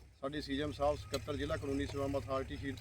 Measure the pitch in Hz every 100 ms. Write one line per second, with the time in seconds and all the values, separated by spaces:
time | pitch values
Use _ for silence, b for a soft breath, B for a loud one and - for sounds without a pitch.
0 | - - 139 147 135 135 147 139 143 147
1 | - 139 - 139 139 127 143 139 139 143
2 | 139 139 131 135 127 143 139 -